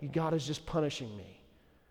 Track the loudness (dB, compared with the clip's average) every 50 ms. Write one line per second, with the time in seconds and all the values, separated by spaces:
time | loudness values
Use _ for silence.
0 | -6 -2 0 2 2 4 4 2 2 0 -2 -4 -2 0 2 2 2 2 0 -2
1 | -6 -6 -8 -8 -10 -12 -16 -20 -20 -20 -20 -20 -20 -20 -20 -20 _ _